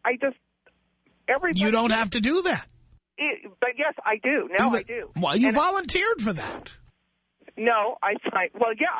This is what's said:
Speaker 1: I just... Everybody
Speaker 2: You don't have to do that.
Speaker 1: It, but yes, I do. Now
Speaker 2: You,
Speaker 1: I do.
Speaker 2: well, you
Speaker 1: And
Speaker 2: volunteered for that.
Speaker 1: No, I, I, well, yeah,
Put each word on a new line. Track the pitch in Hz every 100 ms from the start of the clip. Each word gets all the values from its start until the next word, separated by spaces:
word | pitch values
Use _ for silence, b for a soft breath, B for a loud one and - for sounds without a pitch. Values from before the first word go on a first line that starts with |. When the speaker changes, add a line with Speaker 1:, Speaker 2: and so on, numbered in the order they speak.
Speaker 1:
I | 240 247
just... | 277 - _ _ _ _ _ _ _ _ -
Everybody | 269 359 185
Speaker 2:
You | 208
don't | 226 233
have | 220 214
to | 240
do | 233 349
that. | 359 214 - _ _ - _ -
Speaker 1:
It, | 294 - 202 185
but | 247 247
yes, | 294 -
I | - 220
do. | 254 285 - 190
Now | 240
Speaker 2:
You, | 233
Speaker 1:
I |
do. | - 233 156 160
Speaker 2:
well, | 160 190
you | 254
Speaker 1:
And | 240
Speaker 2:
volunteered | 349 392 320 359 427 392
for | 214
that. | 156 - - - - - _ _ _ _ _ - -
Speaker 1:
No, | 233 220 214 -
I, | 196 208 -
I, | - 180 202
well, | 226 220
yeah, | 339